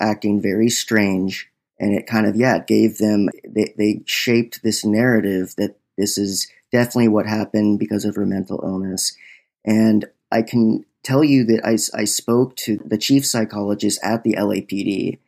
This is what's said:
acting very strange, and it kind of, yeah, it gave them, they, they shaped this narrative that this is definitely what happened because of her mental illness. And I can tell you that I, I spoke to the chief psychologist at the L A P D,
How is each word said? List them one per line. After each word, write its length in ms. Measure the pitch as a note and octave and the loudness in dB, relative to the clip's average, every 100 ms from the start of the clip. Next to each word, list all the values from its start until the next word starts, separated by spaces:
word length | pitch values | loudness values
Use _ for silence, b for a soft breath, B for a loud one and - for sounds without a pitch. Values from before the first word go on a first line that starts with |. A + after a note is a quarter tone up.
acting 400 | G#2+ G#2 G#2+ G#2 | -2 -2 0 0
very 260 | G2+ G2 A#2 | 0 0 0
strange, 800 | A#2+ - A2 G2+ F#2 F#2+ - - _ _ - | 0 0 0 2 0 -2 -6 -12 _ _ -6
and 140 | G#2 | -2
it 140 | G2+ - | -2 -2
kind 200 | A2 G#2 | -2 0
of, 100 | G2+ | 0
yeah, 200 | B2+ F2+ | 2 0
it 100 | - | 2
gave 320 | G#2+ A2 G2+ | 2 2 2
them, 300 | G#2+ G#2 G2+ - - | 0 2 0 -4 -8
they, 260 | G#2+ G#2 - | -4 -4 0
they 260 | G#2+ G#2 | -2 -2
shaped 580 | - - - A#2 A#2 - | -4 -4 2 2 0 -4
this 220 | A2+ G#2+ | -4 -2
narrative 720 | A2 G#2+ B2 A2+ G2+ F#2 F#2 - | 0 2 2 2 2 -2 -4 -4
that 200 | G2+ - _ - | -6 -6 _ -4
this 220 | G2+ - | -4 -2
is 320 | G2+ G2 - B - | -4 -4 -8 B -2
definitely 380 | B2 A#2+ B2 A#2 | 0 2 2 4
what 180 | G#2+ G#2+ | 4 0
happened 520 | G#2+ G#2 G#2+ G#2 G2+ | -2 -2 0 2 2
because 260 | G#2+ G#2 | 0 -2
of 100 | G#2 G2+ | -2 -2
her 100 | G2 | -2
mental 340 | G2 F#2 G2 | -2 -4 -6
illness. 540 | F2+ F#2 F#2+ F#2 - B B B B _ | -6 -6 -6 -6 -6 B B B B _
And 400 | - A2 A2 G#2+ - _ - | 0 4 4 4 0 _ -4
I 120 | A#2 | -2
can 420 | A2+ B2 A2 G#2 - _ | 0 2 2 0 -6 _
tell 220 | - C3 | 0 2
you 200 | D3+ C#3 | 4 4
that 200 | A2+ A2+ | 4 2
I, 80 | - A2 - - | 2 0 -2 -4
I 60 | |
spoke 520 | G#2+ - - A#2+ C3 - | -4 -4 0 2 0 -4
to 220 | - G#2 | -6 -4
the 140 | - G#2+ | -2 -2
chief 280 | - C#3 C#3 | 2 2 2
psychologist 760 | A#2+ A2 G#2 G2+ G#2 G2+ - | -2 -2 -4 -4 -2 -2 -2
at 200 | G2 A2+ | -2 -2
the 120 | A2+ G2 | 0 0
L 160 | G2+ | 0
A 80 | F#2+ | -2
P 240 | - G2 | -4 -6
D, 340 | G2 G2 - - | -4 -2 -4 -6